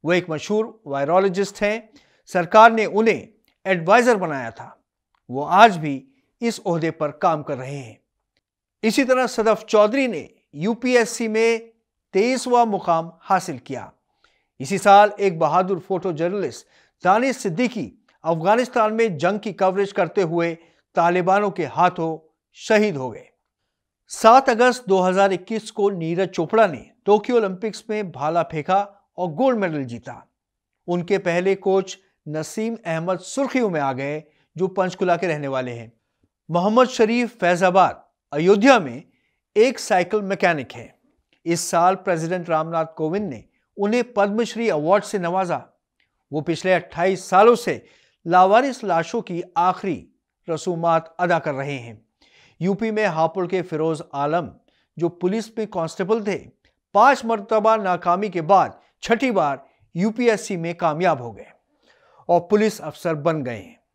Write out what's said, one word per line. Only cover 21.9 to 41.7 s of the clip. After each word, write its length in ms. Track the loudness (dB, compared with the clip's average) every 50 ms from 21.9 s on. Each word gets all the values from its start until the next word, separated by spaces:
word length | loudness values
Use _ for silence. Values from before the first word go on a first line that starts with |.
| 0 -2 -6 -6 -6 -8 _ _ _ _ _ _ _
शहीद 440 | -20 -2 0 2 2 2 2 -2 -4
हो 140 | -6 -8
गए। 160 | -10 -12 -20 _ _ _ _ _ _ _ _ _ _ _ _ _ _ _ _ _
सात 420 | -12 4 6 8 8 8 6 4
अगस्त 360 | 2 4 4 2 2 0 -2 0
दो 100 | 2 2
हज़ार 340 | 2 2 2 4 2 2 2
इक्कीस 380 | -2 -6 -6 -8 -8 -8 -8
को 180 | -6 -2 -2 -2
नीरज 400 | 0 -2 -6 -4 -2 -2 -4 -4
चोपड़ा 380 | -2 -6 -4 0 2 2 2 2
ने 240 | 2 -8 -14 _ _ _ _
टोक्यो 320 | 2 2 2 2 0 0 0
ओलंपिक्स 460 | 0 0 -4 -6 -8 -10 -10 -10 -10 -8
में 220 | -8 -6 -6 -8
भाला 320 | -10 -6 -6 -2 -2 -2 -2
फेंका 680 | -2 -6 -10 -4 0 0 0 -2 -4 -10 _ _ _ _ -8
और 100 | -8 -8
गोल्ड 300 | -4 0 0 0 2 0
मेडल 260 | -2 -4 -4 -6 -8
जीता। 480 | -8 -12 -14 _ -16 -18 -18 -20 _ _ _ _ _ _ _ _ _ _ _ _ -6
उनके 300 | -4 -4 -2 -2 -2 -2
पहले 380 | 0 -2 -2 0 0 0 -2
कोच 420 | 0 0 0 0 0 -2 -4 -12 _ _ _ _ _ _ -10
नसीम 500 | -8 -8 -8 -8 -8 -6 -6 -6 -8 -8 _
अहमद 340 | -6 -6 -6 -4 -4 -6 -6
सुर्खियों 500 | -6 -10 -6 -4 -4 -2 0 -2 -2 0
में 120 | -2 -2
आ 120 | -2 -2 -4
गए, 300 | -4 -6 -6 -8 -8 -10 _ _ _ _ _ _ -6
जो 100 | -6 -4
पंचकुला 500 | -2 -2 -2 -2 -2 -4 0 0 0 0
के 100 | 0 -4
रहने 200 | -4 -4 -4 -6
वाले 240 | -4 -4 -6 -6
हैं। 220 | -10 -12 -14 -18 _ _ _ _ _ _ _ _ _ _ _ _
मोहम्मद 360 | -2 0 0 2 4 4 2 2
शरीफ 520 | 2 0 2 2 2 0 -2 -2 -4 _
फैजाबाद 640 | 0 0 2 2 2 4 6 6 4 4 2 -6 _ _ _ _ _ _ -6
अयोध्या 460 | 0 4 4 4 6 6 6 6 6
में 240 | 4 -4 -10 -12 -16 _ _ _ _ _ _ _ _ _ _ 2
एक 220 | 2 2 2 -4
साइकिल 420 | -4 -2 0 0 0 0 -2 -4
मैकेनिक 500 | -2 -4 -4 0 0 0 0 0 -6 -10
हैं। 240 | -14 -18 -18 -20 _ _ _ _ _ _ _ _ _ _ _
इस 240 | -4 -4 -2 -2 -2